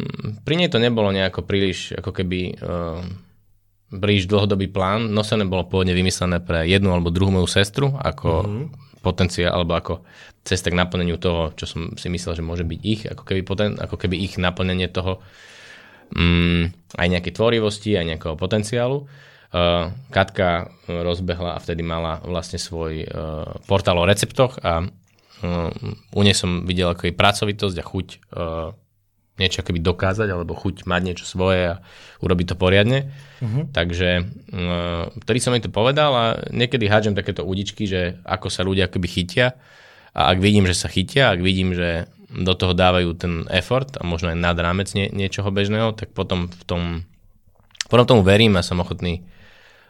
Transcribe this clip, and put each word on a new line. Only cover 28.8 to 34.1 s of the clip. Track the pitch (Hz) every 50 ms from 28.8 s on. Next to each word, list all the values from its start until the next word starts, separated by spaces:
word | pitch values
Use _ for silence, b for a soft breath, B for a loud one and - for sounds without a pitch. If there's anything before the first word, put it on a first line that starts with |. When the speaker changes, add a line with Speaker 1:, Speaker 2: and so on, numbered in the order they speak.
| _ _ _ _ _ _ _ _ _ _ _
Speaker 1:
niečo | - 95 92 - -
akoby | 95 - 90 85
dokázať | 80 90 87 - - 95 95 107 110 101
alebo | 95 87 87 82 85
chuť | - - 98 90 - -
mať | 92 90 90 92
niečo | 92 87 - -
svoje | - - 90 92 95 95 92 90 87
a | 85 90 b b b b b b b b
urobiť | - 90 90 87 90
to | 87 87
poriadne. | 85 92 92 95 98 104 117 131 139 139 139 B B B B B B
Speaker 2:
Mhm. | 127 110 107 139 160 -
Speaker 1:
Takže, | - 85 85 87 85 87 92 90